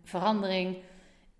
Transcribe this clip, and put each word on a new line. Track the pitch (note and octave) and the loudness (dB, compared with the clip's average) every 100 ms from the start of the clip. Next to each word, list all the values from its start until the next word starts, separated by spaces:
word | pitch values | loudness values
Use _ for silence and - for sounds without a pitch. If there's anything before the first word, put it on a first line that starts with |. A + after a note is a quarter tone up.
verandering | - F3+ G3 G#3+ G3 F#3+ F#3 F#3 - - - - - | -8 0 2 2 2 0 0 -2 -10 -20 -20 -20 -20